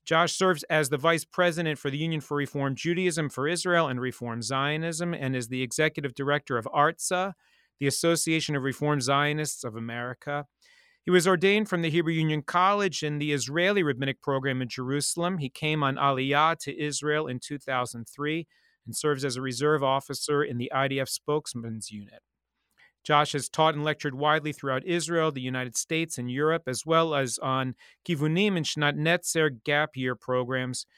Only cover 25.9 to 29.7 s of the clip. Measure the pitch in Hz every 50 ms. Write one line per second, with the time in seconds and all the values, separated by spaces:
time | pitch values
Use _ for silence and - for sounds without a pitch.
25.9 | 160 160 165 160 - - 123 123 123 135 147 156 165 165 - 131 127 117 - 156
26.9 | 160 165 165 165 151 139 135 123 - - - 135 131 131 131 131 123 - - -
27.9 | _ _ _ - 175 143 147 156 160 175 208 214 196 170 147 - - 151 147 147
28.9 | 143 143 151 160 170 170 - - - 165 156 151 135 113 - -